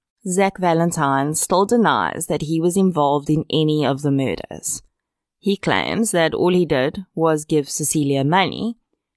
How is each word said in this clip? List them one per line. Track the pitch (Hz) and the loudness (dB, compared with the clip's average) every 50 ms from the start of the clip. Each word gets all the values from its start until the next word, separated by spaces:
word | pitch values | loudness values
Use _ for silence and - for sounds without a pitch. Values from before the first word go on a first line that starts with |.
| _ _ _ _ - 190 | _ _ _ _ -8 -4
Zach | 180 190 196 196 196 - | 0 0 0 0 0 0
Valentine | 185 175 165 165 170 175 165 165 151 139 139 135 139 147 156 | 0 2 2 2 2 0 0 0 0 0 2 0 0 0 -2
still | 156 - - 170 175 202 | -2 -2 0 2 2 2
denies | 202 233 240 220 165 139 110 87 80 - - - - | 2 2 2 4 4 2 2 0 -2 -4 -6 -6 -6
that | 165 147 156 | -4 -4 -4
he | 147 160 165 | -4 -2 0
was | 160 175 170 | 0 0 2
involved | 196 190 185 170 160 147 143 143 147 143 147 | 2 2 2 2 2 2 2 2 0 0 0
in | 156 151 - - | 0 0 0 -2
any | - 156 156 156 151 151 147 | 0 0 0 2 2 0 0
of | 123 139 135 | 0 -2 0
the | 147 147 | 0 0
murders. | 139 139 135 120 82 - - - - - - - - - - _ _ _ _ _ _ _ _ _ _ _ | 0 0 0 -2 -4 -6 -8 -12 -14 -12 -10 -10 -10 -10 -12 _ _ _ _ _ _ _ _ _ _ _
He | - 202 196 | -2 -2 -2
claims | - - - 123 95 71 60 82 - 226 214 | -2 0 -2 0 0 0 -2 -2 -2 -2 0
that | - 175 165 160 - | 0 0 0 0 0
all | - 147 180 180 | 0 2 2 4
he | 180 180 | 2 2
did | 147 151 131 127 147 - - 185 - - | 2 0 0 0 -2 -4 -6 -12 -10 -4
was | - 160 165 156 151 151 | 0 0 2 2 0 0
give | - 160 151 143 - | 0 0 0 0 -2
Cecilia | - - 151 143 - 160 147 139 139 139 135 | -4 -6 -4 -2 -2 -2 0 0 0 0 0
money, | 143 165 190 190 147 - 62 - 226 233 _ _ _ _ _ _ _ _ | 2 2 2 0 0 -4 -6 -6 -8 -8 _ _ _ _ _ _ _ _